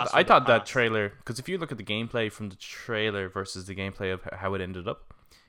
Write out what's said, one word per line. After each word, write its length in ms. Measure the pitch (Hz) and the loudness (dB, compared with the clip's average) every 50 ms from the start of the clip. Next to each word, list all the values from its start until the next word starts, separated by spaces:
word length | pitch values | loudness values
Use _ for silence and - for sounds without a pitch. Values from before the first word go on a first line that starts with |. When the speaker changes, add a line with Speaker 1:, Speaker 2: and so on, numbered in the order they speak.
Speaker 1:
blast 120 | 123 - - | 6 6 4
Speaker 2:
I 40 | 143 | 4
Speaker 1:
from 40 | |
the 60 | 180 - | 8 8
Speaker 2:
thought 180 | 226 151 131 127 | 8 8 8 8
that 100 | 117 110 | 6 6
Speaker 1:
past. 120 | 101 - | 4 2
Speaker 2:
trailer, 400 | - 135 120 113 110 110 104 101 - - - | 2 2 2 4 2 2 0 -2 -4 -8 -8
'cause 140 | - 117 120 | -8 -8 -6
if 100 | 127 - | -6 -4
you 100 | 185 185 | -4 -4
look 140 | 165 143 | -4 -6
at 60 | 139 107 | -8 -8
the 60 | 101 | -6
gameplay 460 | 92 104 110 113 113 - 120 110 107 | -4 -4 -4 -4 -4 -2 -2 -2 -2
from 180 | - - 107 101 | -4 -6 -10 -10
the 60 | 92 | -10
trailer 720 | - - - - - - - 117 107 107 110 101 101 95 92 | -12 -14 -16 -14 -12 -8 -4 -2 0 0 0 0 -2 -4 -4
versus 380 | - 98 95 - - 95 92 | -4 -6 -6 -6 -8 -10 -10
the 80 | 95 95 | -8 -6
gameplay 380 | 95 98 98 95 - 101 95 | -6 -6 -6 -6 -4 -4 -2
of 80 | 92 92 - | -2 -4 -6
h-, 120 | - - 92 | -10 -8 -6
how 140 | 95 95 98 | -4 -2 -2
it 60 | 95 | -2
ended 260 | 92 90 95 90 87 | -4 -6 -6 -6 -6
up, 280 | 107 - - - - - - _ _ - - _ | -6 -8 -8 -12 -20 -20 -20 _ _ -20 -20 _